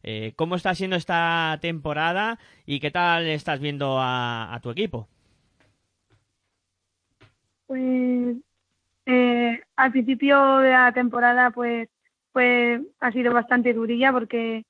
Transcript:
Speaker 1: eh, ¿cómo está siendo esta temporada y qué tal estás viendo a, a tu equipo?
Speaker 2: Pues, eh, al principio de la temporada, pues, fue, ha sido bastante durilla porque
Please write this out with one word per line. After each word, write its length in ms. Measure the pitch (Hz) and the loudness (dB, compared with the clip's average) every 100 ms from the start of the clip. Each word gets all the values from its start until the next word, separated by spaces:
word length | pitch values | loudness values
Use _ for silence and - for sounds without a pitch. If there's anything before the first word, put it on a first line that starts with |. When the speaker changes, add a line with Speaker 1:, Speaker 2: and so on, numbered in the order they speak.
Speaker 1:
eh, 300 | - 107 110 - | -10 -10 -10 -6
¿cómo 200 | 165 180 | -6 -4
está 180 | 190 | -4
siendo 220 | 180 190 180 | -4 -4 -4
esta 640 | 165 170 170 165 160 156 | -2 -2 0 -2 -2 -4
temporada 760 | 170 165 151 151 165 185 214 233 _ _ - | -6 -6 -6 -2 -2 -2 -4 -8 _ _ -8
y 140 | 143 | -6
qué 120 | 147 | -4
tal 360 | 175 175 170 165 | -2 0 0 -2
estás 320 | 151 - 143 | -4 -4 -6
viendo 400 | 143 139 143 131 | -6 -4 -2 -2
a, 540 | 127 127 120 117 104 | -2 -2 -4 -6 -8
a 60 | 117 | -10
tu 100 | 120 | -10
equipo? 360 | 120 214 123 107 _ _ _ _ _ _ _ _ _ _ _ _ _ _ _ _ _ _ _ _ _ - _ _ _ _ | -6 -6 -6 -14 _ _ _ _ _ _ _ _ _ _ _ _ _ _ _ _ _ _ _ _ _ -20 _ _ _ _
Speaker 2:
Pues, 720 | 262 254 254 247 247 247 240 _ _ _ _ _ _ - | -4 -2 0 0 0 -2 -6 _ _ _ _ _ _ 0
eh, 560 | 254 247 240 233 233 _ - | 2 4 2 0 -4 _ 0
al 160 | 262 | 2
principio 640 | 262 233 254 277 277 269 269 | 2 0 0 4 6 6 4
de 140 | 262 | 6
la 200 | 254 247 | 6 4
temporada, 580 | 247 247 240 240 240 247 | 4 -2 2 2 4 2
pues, 380 | 240 240 233 226 _ _ _ _ | 0 -4 -4 -8 _ _ _ _
fue, 480 | 262 247 247 240 240 339 _ | 0 2 4 2 -2 -6 _
ha 120 | 247 | -4
sido 220 | 233 240 | 0 2
bastante 400 | 240 233 247 247 | 0 2 2 2
durilla 380 | 226 226 240 262 | 0 -2 0 2
porque 520 | 254 226 233 226 226 | 0 -2 -6 -4 -8